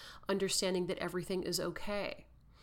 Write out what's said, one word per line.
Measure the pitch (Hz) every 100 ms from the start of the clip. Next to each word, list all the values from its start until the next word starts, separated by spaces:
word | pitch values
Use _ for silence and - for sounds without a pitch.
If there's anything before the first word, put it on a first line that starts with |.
| - - -
understanding | 196 190 - 190 185 180
that | 185
everything | 175 175 170 185
is | 180 180
okay | 170 165 - 202 190 - - - - -